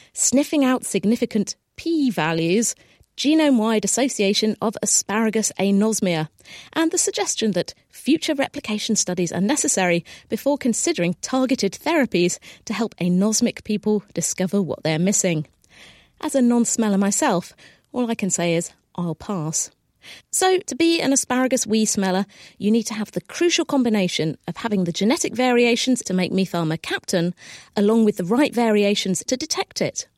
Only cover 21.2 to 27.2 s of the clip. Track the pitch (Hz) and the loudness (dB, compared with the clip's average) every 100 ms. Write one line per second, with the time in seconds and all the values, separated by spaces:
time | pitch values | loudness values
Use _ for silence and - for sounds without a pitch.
21.2 | - 254 254 254 208 220 214 - 190 185 | 0 0 2 0 0 0 2 0 0 0
22.2 | 196 - - - 196 226 214 220 208 - | -2 -10 -20 -4 0 0 0 -6 -6 -8
23.2 | - - 349 339 320 277 240 214 180 - | -10 0 0 2 0 0 2 2 0 0
24.2 | 160 - - - 233 208 175 160 202 330 | -4 -4 -10 -8 -2 0 0 0 0 0
25.2 | - 220 254 240 240 233 - 247 - 185 | -2 0 2 4 4 2 2 0 0 -2
26.2 | 180 190 190 170 165 160 - 370 - 180 | 0 0 0 -2 -2 -2 -2 -4 -2 0